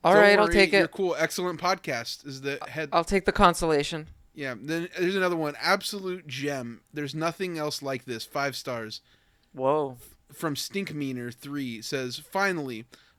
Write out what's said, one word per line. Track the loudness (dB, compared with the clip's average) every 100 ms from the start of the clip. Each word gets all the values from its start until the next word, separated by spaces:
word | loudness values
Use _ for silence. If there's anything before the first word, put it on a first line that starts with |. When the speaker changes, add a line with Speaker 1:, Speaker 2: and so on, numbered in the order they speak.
Speaker 1:
All | 8
Speaker 2:
"Don't | 8
Speaker 1:
right, | 8 8
I'll | 6
Speaker 2:
worry, |
Speaker 1:
take | 6 6
it. | 6
Speaker 2:
you're | 2
cool. | 0 -2 0
Excellent | -2 0 -4 -2
podcast," | -2 -2 -2 -6 -6 -10 -12
is | -8
the | -6 -6 -8
head. | -8 0
Speaker 1:
I'll | 0 2
take | 2 2
the |
consolation. | 6 6 6 2 2 0 -6 -10 -20 _
Speaker 2:
Yeah. | -12 -10 -10
Then | -6 -6 -6 -2
there's | 0 2
another | 0 0
one. | -2 -2
"Absolute | 2 2 0 -6 -6 -8 -8
gem. | -6 -4 -4 -6 -12 _
There's | -8 -6 -2
nothing | -4 -2 -6 -4
else | -4 -4
like | -4 -6 -6
this." | -8 -6
Five | -2 -2 -4
stars. | -8 -8 -8 -12 _ _ _ _ _
Speaker 1:
Whoa. | -2 2 2 0 -6 -20 -20 _
Speaker 2:
From | -6 -6 -4
Stinkmeaner | -4 -6 -6 -6 -6 -6 -8
three | -12 -10 -6 -6 -8
says, | -6 -6 -4 -8
Finally, | -6 -2 0 0 -4 -8 -12 -20 _